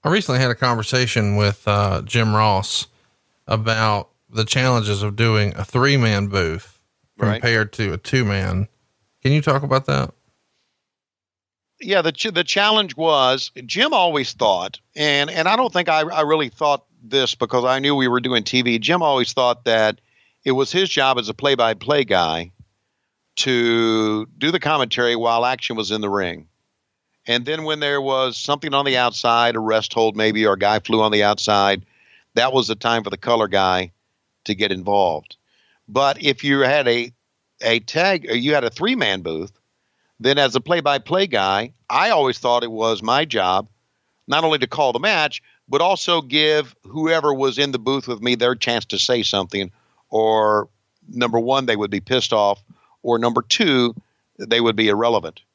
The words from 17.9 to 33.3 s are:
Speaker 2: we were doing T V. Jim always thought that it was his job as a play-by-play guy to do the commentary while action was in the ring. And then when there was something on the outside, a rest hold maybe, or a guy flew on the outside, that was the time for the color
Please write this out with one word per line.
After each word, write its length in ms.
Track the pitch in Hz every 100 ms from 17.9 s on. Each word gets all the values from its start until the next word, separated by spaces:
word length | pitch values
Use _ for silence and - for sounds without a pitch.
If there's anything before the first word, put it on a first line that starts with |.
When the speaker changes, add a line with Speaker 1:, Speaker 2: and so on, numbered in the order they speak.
| 139
Speaker 2:
we 120 | 127
were 120 | 123
doing 240 | 127 120
T 180 | 104 127
V. 160 | 123 117
Jim 240 | 110 180
always 300 | 160 135 120
thought 320 | - 123 120
that 360 | 120 113 107 104 _ _ _ _
it 80 | 135
was 180 | 131 135
his 180 | 175 190
job 300 | - 135 123
as 100 | 104
a 60 |
play-by-play 680 | 110 139 131 113 107 120 147
guy 480 | 117 95 85 82 87 _ - _ _ _ _ _ _ -
to 920 | 135 123 117 117 113 110 107 107 110 -
do 120 | 147
the 80 | 180
commentary 560 | 147 151 123 123 120 117
while 280 | 117 117
action 320 | 123 127 - 113
was 140 | 101
in 100 | 107
the 80 | 104
ring. 380 | 101 90 82 78 _ _ _ _ _ _ _ -
And 180 | 120
then 200 | 123 156
when 160 | 156 151
there 200 | 143 143
was 360 | 139 131 131 113
something 360 | - 143 151
on 120 | 139
the 120 | 139 127
outside, 600 | 123 - 120 117 117 113
a 40 |
rest 320 | 110 110 110
hold 240 | 117 113 104
maybe, 300 | 110 107 107
or 80 |
a 40 | 98
guy 200 | 101 110
flew 240 | - 110
on 80 | 107
the 140 | 104
outside, 600 | 104 104 - 104 98 98 101 _ _ _ _
that 180 | - 135
was 160 | 131 107
the 80 | 107
time 260 | 120 117
for 80 | 101
the 60 | 98
color 320 | -